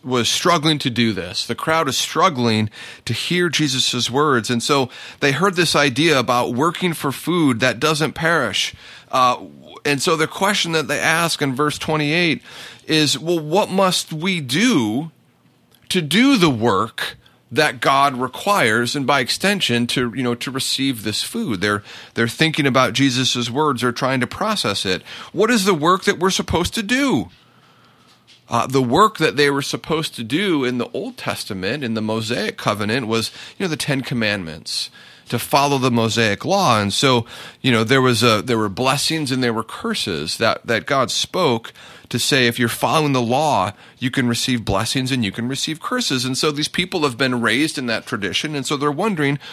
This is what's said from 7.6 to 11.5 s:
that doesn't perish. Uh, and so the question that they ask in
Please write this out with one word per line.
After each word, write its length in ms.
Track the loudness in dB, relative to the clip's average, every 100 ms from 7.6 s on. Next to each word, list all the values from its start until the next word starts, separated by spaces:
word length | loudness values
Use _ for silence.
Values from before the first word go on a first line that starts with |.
that 180 | 0 2
doesn't 360 | 0 0 -2
perish. 600 | -2 0 0 0 -2 -4 -8 -20 -20 -4
Uh, 340 | 2 2 0 -6 -18 -20 -6
and 160 | -2 0
so 160 | 2 2
the 100 | 0
question 460 | 0 0 0 0
that 160 | -2 -2
they 100 | 0
ask 440 | 0 2 0 0
in 120 | -2